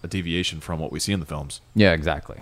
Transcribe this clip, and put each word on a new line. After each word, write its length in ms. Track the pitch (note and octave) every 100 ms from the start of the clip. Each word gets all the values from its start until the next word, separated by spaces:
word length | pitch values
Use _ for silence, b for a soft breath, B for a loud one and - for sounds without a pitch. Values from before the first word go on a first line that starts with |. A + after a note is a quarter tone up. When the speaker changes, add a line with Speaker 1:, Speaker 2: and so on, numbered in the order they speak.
Speaker 1:
a 40 | E2+
deviation 520 | F#2+ E2+ E2+ F2+ D#2+
from 200 | - E2
what 120 | D#2
we 80 | -
see 120 | -
in 60 | G2
the 60 | D#2+
films. 360 | D2 C#2+ - - -
Speaker 2:
Yeah, 180 | G2+
exactly. 440 | E2 D2+ C#2+ - -